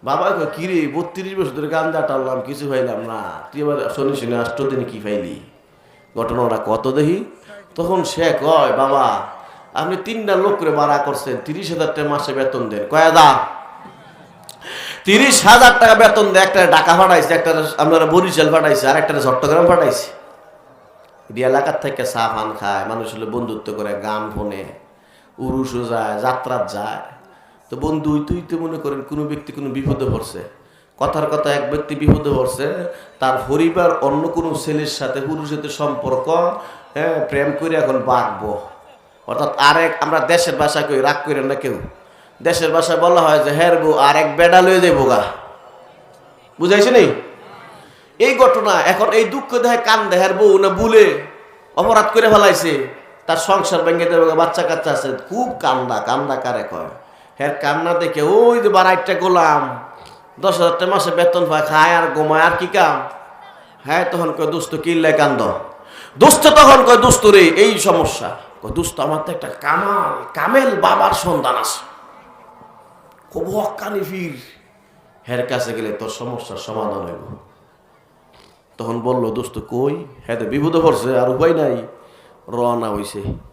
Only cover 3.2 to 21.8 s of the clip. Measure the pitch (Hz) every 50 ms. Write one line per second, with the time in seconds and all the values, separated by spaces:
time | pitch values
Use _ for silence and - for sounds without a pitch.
3.2 | 101 90 80 78 73 - - 139 147 147 143 143 - - - - 139 139 139 131
4.2 | 123 117 120 120 117 117 - - 135 135 135 123 120 - 110 107 104 104 104 101
5.2 | 101 87 76 - - - _ _ _ _ _ _ _ _ _ _ _ _ _ 113
6.2 | 113 113 117 123 123 117 110 107 - 98 107 113 110 131 131 143 151 151 175 196
7.2 | 233 - - _ _ - - - - _ _ - 170 170 190 185 170 - - 165
8.2 | 165 165 147 - 135 151 165 156 139 127 - 131 135 135 139 139 127 120 104 98
9.2 | - - - - - - - - - - - - 156 170 185 180 185 208 226 226
10.2 | 220 202 196 185 190 202 202 202 170 156 147 147 147 143 143 147 147 147 139 -
11.2 | - 139 127 127 - - 151 180 196 156 170 160 156 147 - 151 147 147 143 143
12.2 | 139 - 131 135 135 131 127 131 117 107 104 104 104 - - 156 165 165 160 165
13.2 | 156 147 131 107 - - - - - - - - - - - - - - - -
14.2 | - - - - - - - - - - - - - - - - - - 240 269
15.2 | 269 269 254 - - 190 226 247 254 240 247 247 233 226 220 220 226 208 208 214
16.2 | 214 202 185 190 190 190 185 196 180 170 160 156 151 175 170 175 190 185 180 170
17.2 | 151 160 170 170 170 170 165 160 156 151 - - 143 156 165 165 160 156 156 180
18.2 | 180 185 - 147 156 147 160 160 156 156 147 - 135 131 139 156 147 156 160 143
19.2 | - 127 131 131 - 143 151 165 170 170 180 175 160 135 - - - - - -
20.2 | - - - - - - - - - - - _ _ _ _ _ - _ _ _
21.2 | _ _ 107 110 127 127 131 139 135 - 147 -